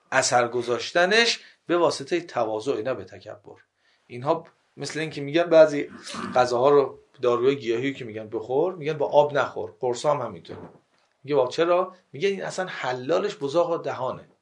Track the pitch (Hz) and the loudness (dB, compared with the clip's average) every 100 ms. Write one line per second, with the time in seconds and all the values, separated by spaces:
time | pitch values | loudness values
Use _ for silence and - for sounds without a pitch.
0 | - 131 127 123 120 123 117 117 113 170 | -4 -2 2 2 2 -2 -2 -4 -2 0
1 | 180 220 233 - - _ - 175 151 - | 2 2 2 -2 -8 _ -2 2 2 0
2 | 139 175 - 123 110 107 123 113 120 113 | -4 -6 -4 -4 -2 -2 -4 -4 -4 -6
3 | 92 98 107 107 - - _ _ _ _ | -10 -18 -18 -18 -20 -20 _ _ _ _
4 | - 123 139 165 - _ _ - 139 147 | -18 -8 -2 -2 -4 _ _ -12 -10 -6
5 | 156 143 139 160 170 160 156 143 - - | -6 -6 -2 0 6 8 8 6 -6 -10
6 | - - - 127 123 120 139 143 131 - | -14 -10 -2 2 2 4 6 6 4 -2
7 | _ - 123 120 127 139 113 113 135 135 | _ -4 0 2 2 0 0 -2 -2 -6
8 | 117 107 107 113 113 135 180 185 143 147 | -10 -12 -8 -8 -2 0 0 -2 -6 -4
9 | 127 143 147 139 117 - 95 - 127 123 | 2 4 4 2 -2 -4 -10 -6 -4 -2
10 | 151 143 117 85 - 101 - - _ _ | -2 -2 -4 -10 -16 -16 -18 -20 _ _
11 | _ _ 131 143 127 - 170 175 185 - | _ _ -2 0 0 2 2 2 0 -8
12 | _ 135 196 190 156 190 185 - 127 127 | _ -4 -4 -4 -6 -6 -8 -6 -6 -4
13 | 127 180 196 - 139 165 165 165 139 117 | -2 -2 -2 -6 -2 0 0 -2 -4 -6
14 | 127 80 - _ | -6 -8 -14 _